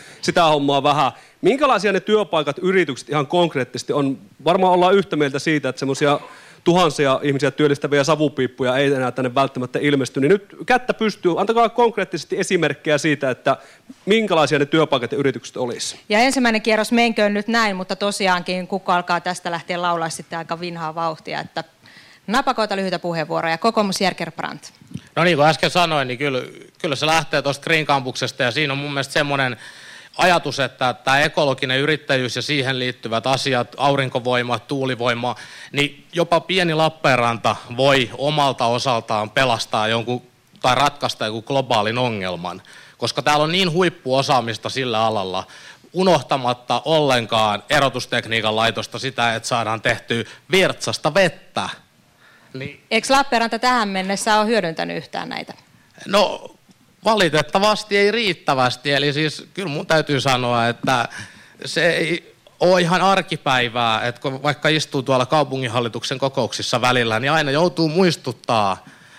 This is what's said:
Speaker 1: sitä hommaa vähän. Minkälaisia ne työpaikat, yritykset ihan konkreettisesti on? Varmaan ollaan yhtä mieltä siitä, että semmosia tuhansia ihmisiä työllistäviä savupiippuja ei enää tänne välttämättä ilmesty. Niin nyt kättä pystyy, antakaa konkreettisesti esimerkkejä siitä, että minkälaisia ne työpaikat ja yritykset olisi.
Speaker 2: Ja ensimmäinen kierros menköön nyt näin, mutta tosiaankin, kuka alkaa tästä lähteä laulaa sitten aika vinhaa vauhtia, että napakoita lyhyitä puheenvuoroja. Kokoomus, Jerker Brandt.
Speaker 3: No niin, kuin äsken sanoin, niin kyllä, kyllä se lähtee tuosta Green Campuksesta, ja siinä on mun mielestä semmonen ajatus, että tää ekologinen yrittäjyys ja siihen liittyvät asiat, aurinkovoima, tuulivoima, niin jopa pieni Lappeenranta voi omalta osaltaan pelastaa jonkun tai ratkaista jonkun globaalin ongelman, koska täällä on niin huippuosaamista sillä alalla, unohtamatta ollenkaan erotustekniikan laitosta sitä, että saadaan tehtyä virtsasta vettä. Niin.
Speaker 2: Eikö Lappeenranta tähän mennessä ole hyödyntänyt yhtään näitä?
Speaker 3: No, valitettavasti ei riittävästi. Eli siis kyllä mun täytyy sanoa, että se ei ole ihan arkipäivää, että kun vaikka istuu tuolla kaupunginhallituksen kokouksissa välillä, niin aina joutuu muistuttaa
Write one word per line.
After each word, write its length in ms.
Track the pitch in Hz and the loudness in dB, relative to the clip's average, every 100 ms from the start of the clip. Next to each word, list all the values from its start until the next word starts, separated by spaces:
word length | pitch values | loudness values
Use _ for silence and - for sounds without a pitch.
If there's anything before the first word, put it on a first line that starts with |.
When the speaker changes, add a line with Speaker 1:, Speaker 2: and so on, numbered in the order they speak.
| - - | -20 -8
Speaker 1:
sitä 220 | - 180 | 0 4
hommaa 400 | 165 151 139 139 | 4 4 2 2
vähän. 280 | 147 147 131 - - - | 2 2 0 -2 -20 -2
Minkälaisia 520 | 180 269 285 214 202 | 0 2 2 2 2
ne 60 | 190 | -2
työpaikat, 600 | 202 214 202 160 143 180 | 2 0 2 -2 -2 -2
yritykset 500 | 180 190 156 123 - | 0 2 0 -4 -4
ihan 180 | 147 131 | -4 0
konkreettisesti 640 | 175 170 139 120 160 - | 2 2 0 -4 -6 -4
on? 240 | 147 139 123 - - | -2 -2 -4 -10 -6
Varmaan 300 | 147 185 185 | 0 2 4
ollaan 220 | 180 180 196 | 6 6 4
yhtä 200 | - 156 | 2 0
mieltä 240 | 143 135 | 0 0
siitä, 300 | 160 151 131 | 0 0 -2
että 100 | - | -4
semmosia 400 | 135 135 143 143 - - - - | -4 0 2 0 -4 -20 -20 -4
tuhansia 560 | 175 180 170 - 139 131 | 2 4 4 2 2 2
ihmisiä 280 | 147 139 135 | 0 0 0
työllistäviä 520 | - 147 143 143 143 | 2 2 2 0 2
savupiippuja 760 | 139 151 147 139 123 - 123 131 | 2 2 0 0 -4 -2 0 2
ei 160 | 143 | 2
enää 180 | 135 127 | 2 -2
tänne 240 | 127 127 127 | -2 -2 0
välttämättä 440 | 156 131 123 - | 0 -2 -6 -2
ilmesty. 400 | 143 143 160 143 | 0 0 0 0
Niin 100 | 139 | 2
nyt 260 | 202 - - - | 2 0 -10 -2
kättä 280 | 247 - | 0 0
pystyy, 460 | 202 220 - 180 165 | -2 -2 0 0 0
antakaa 280 | 202 233 220 | 0 2 2
konkreettisesti 680 | 240 233 214 185 160 - 190 | 4 2 2 -6 -6 -6 -4
esimerkkejä 580 | 175 180 151 135 156 147 | 0 0 0 -2 0 0
siitä, 320 | 160 143 135 | 2 0 -2
että 280 | 120 139 131 - - - - - | -2 -2 -2 -4 -20 -20 -8 0
minkälaisia 540 | 220 208 165 143 147 | 2 2 2 4 2
ne 60 | 143 | 2
työpaikat 460 | 160 151 135 117 | 2 2 0 -2
ja 60 | - | 0
yritykset 400 | 139 117 - - | 0 -2 -8 -8
olisi. 420 | 123 - - - - | -6 -6 -10 -10 -2
Speaker 2:
Ja 100 | 214 | 2
ensimmäinen 420 | 262 269 240 220 | 2 2 2 2
kierros 300 | 220 214 214 | 2 0 2
menköön 420 | 233 233 220 208 | 2 2 2 0
nyt 140 | 202 208 | 0 -2
näin, 280 | 233 214 185 | 0 0 -2
mutta 200 | 185 190 | -6 -4
tosiaankin, 720 | 202 202 190 180 175 185 180 | -4 0 0 0 -2 -6 -4
kuka 280 | 190 - 175 | -6 0 0
alkaa 260 | 175 175 | 0 -2
tästä 300 | 180 180 175 | -4 -6 -6
lähteä 300 | 170 - 175 | -6 -6 -4
laulaa 280 | 175 170 165 | -2 -2 -4
sitten 300 | - - 170 | -8 -10 -10
aika 200 | 160 165 | -8 -8
vinhaa 360 | 175 170 156 160 | -8 -8 -8 -6
vauhtia, 440 | 165 160 - 147 | -6 -6 -8 -8
että 240 | 175 160 - _ - - - - - | -8 -10 -12 _ -20 -20 -20 -16 -2
napakoita 480 | 240 277 240 214 196 | -2 0 -2 -2 -2
lyhyitä 240 | 190 175 | -4 -4
puheenvuoroja. 580 | 175 165 160 165 165 165 | -4 -4 -4 -4 -2 -2
Kokoomus, 440 | 226 220 202 - | -2 0 -2 0
Jerker 300 | 190 - 165 | -2 -4 -8
Brandt. 320 | - - 151 - - - - - - | -10 -12 -12 -18 -20 -16 -16 -8 0
Speaker 3:
No 80 | |
niin, 140 | 175 147 | 2 4
kuin 100 | 151 | 4
äsken 240 | 156 160 | 4 0
sanoin, 360 | 180 165 151 127 | 2 2 0 -2
niin 100 | 123 | -4
kyllä, 240 | 143 127 - - - _ | -4 -4 -8 -16 -20 _
kyllä 140 | 165 127 | -6 -2
se 100 | 151 | 2
lähtee 360 | 160 151 143 | 2 2 -2
tuosta 220 | 139 135 | -2 -4
Green 220 | - 160 151 | -2 0 2
Campuksesta, 580 | 143 127 - 123 - | 0 -2 -6 -6 -2
ja 80 | 123 | -2
siinä 220 | 127 147 | 0 -2
on 60 | 139 | -4
mun 140 | 143 | -6
mielestä 200 | 139 131 | -6 -4
semmonen 440 | 165 143 139 127 110 - - - - - - | -2 -2 0 -2 -4 -14 -20 -20 -20 -12 0
ajatus, 420 | 175 170 147 135 | 2 2 0 -4
että 340 | 127 - 127 | -4 -2 -4
tää 280 | 117 - 139 | -2 0 2
ekologinen 580 | 156 170 143 131 131 131 | 2 0 0 0 -2 0
yrittäjyys 560 | 147 147 - 131 123 123 | 0 -2 0 -2 -2 -4
ja 60 | |
siihen 380 | 120 147 131 131 | -4 -2 -2 -2
liittyvät 480 | 127 120 113 113 131 | -4 -6 -4 -2 0
asiat, 480 | 131 139 123 120 - | 0 0 -2 -2 0
aurinkovoima, 840 | 139 139 127 131 123 123 123 113 | 2 2 0 -2 0 0 0 -4
tuulivoima, 760 | - 143 131 120 120 117 123 110 - - - | -4 -4 -4 -2 -2 0 -2 -6 -12 -20 -8
niin 340 | 135 143 - - | -4 -4 -4 -8
jopa 260 | 165 170 165 | -4 0 0
pieni 340 | 165 185 170 | 0 0 0
Lappeenranta 800 | 156 156 - 147 123 120 113 120 120 - 120 | 2 0 2 2 2 2 0 -2 -2 -4 0
voi 320 | 139 135 110 - | 4 4 0 -2
omalta 480 | 143 151 139 120 117 | -2 2 0 2 0
osaltaan 640 | 120 135 117 - 110 107 | 0 0 -2 -2 -4 -2
pelastaa 580 | 139 131 110 - 113 110 | 0 2 0 -2 -2 0
jonkun 340 | 117 113 123 - _ _ - | -2 -2 -6 -8 _ _ -4
tai 140 | 131 123 | 0 2
ratkaista 500 | 143 - 123 - 110 | 2 0 -8 -4 -6
jonkun 180 | 113 - | -6 -4
globaalin 500 | 135 123 113 107 123 | -2 0 0 0 0
ongelman, 640 | 127 107 92 87 90 92 - - - - | -2 -2 -6 -6 -8 -10 -16 -20 -20 -8
koska 240 | 117 - | -6 -2
täällä 220 | 147 147 | 0 2
on 80 | 156 | 2
niin 200 | 185 180 | 0 0
huippuosaamista 960 | 165 175 - 127 135 135 131 117 107 107 | 2 0 -2 -2 0 2 2 0 -6 -6
sillä 360 | 131 127 110 113 | -6 -2 0 0
alalla, 380 | 107 92 92 - - - - _ | 0 -4 -6 -8 -14 -20 -20 _
unohtamatta 880 | 170 190 156 - 139 123 120 - 120 147 | -2 2 2 2 -2 -2 -4 -2 -4 2
ollenkaan 800 | 160 135 123 110 113 107 101 - | 2 4 2 0 0 0 0 0
erotustekniikan 840 | 143 135 127 - 123 107 113 107 107 | 0 2 -2 -4 -4 -2 -2 0 0
laitosta 440 | 113 113 - 117 | 0 -2 -8 -8
sitä, 360 | 127 - 117 113 | -8 -2 -2 -2
että 140 | - | -2
saadaan 320 | 120 110 110 | -2 -2 -2
tehtyä 420 | 123 110 - 117 - - - | -2 -2 -2 -4 -6 -12 -2
virtsasta 640 | 180 165 - - - 156 | 2 2 0 -6 -4 0
vettä. 560 | 196 180 - - - 78 - _ _ _ _ _ _ _ | 2 2 0 -12 -8 -8 -10 _ _ _ _ _ _ _
Niin. 300 | 131 143 139 - | -14 -14 -14 -2
Speaker 2:
Eikö 220 | 220 - | -2 2
Lappeenranta 460 | 269 269 233 226 220 | 2 2 0 0 -2
tähän 300 | 254 247 202 | 0 0 0
mennessä 500 | 190 185 196 220 214 | -4 -4 -2 2 2
ole 80 | 214 | 2
hyödyntänyt 500 | 226 175 160 170 - | 0 -2 -4 -6 -8
yhtään 320 | - - - | -8 -10 -8
näitä? 240 | - - - _ _ _ - - | -10 -12 -16 _ _ _ -18 -2
Speaker 3:
No, 440 | 98 185 98 - - _ _ _ _ | 0 0 -2 -14 -20 _ _ _ _
valitettavasti 920 | 208 214 170 151 - 196 208 208 - 202 | 0 2 2 2 0 2 2 0 0 2
ei 140 | 202 | 2
riittävästi. 800 | 226 214 165 - 135 123 - 143 | 2 -2 -4 -2 0 0 0 -2
Eli 220 | 139 147 | 0 0
siis 340 | 143 156 - - | 0 -2 -4 -14
kyllä 160 | - 190 | -8 -6
mun 180 | 139 - | -4 0
täytyy 340 | 160 151 135 | 0 2 0
sanoa, 460 | 135 127 123 120 117 | 0 0 0 0 0
että 420 | 117 - 127 117 - - - - - - | 0 0 0 -2 -8 -18 -20 -20 -16 -8
se 240 | 156 165 | 0 0
ei 460 | 160 160 175 - _ _ - | 2 -2 -4 -8 _ _ 0
ole 220 | 175 185 | 4 4
ihan 200 | 170 180 | 4 4
arkipäivää, 1080 | 185 190 - 160 147 127 120 120 117 110 120 | 4 2 0 -4 0 0 0 0 0 0 -2
että 140 | - | -4
kun 220 | 143 135 | -6 -4
vaikka 260 | 147 135 156 | -2 0 0
istuu 340 | 156 - 139 | 0 0 -4
tuolla 220 | 123 127 123 | 0 2 2
kaupunginhallituksen 920 | 156 139 135 127 120 120 117 - 131 | 2 0 -2 -4 -2 -2 -4 -6 -4
kokouksissa 640 | 135 131 110 - - 123 | -2 -2 -4 -4 -4 0
välillä, 380 | 123 123 113 110 | 2 2 2 0
niin 120 | 135 | 0
aina 200 | 160 147 | 0 2
joutuu 380 | 143 175 175 160 | 2 2 2 0
muistuttaa 960 | 165 185 - 131 117 - 113 98 92 - - - | 4 2 2 -6 -8 0 2 2 -2 -10 -20 -20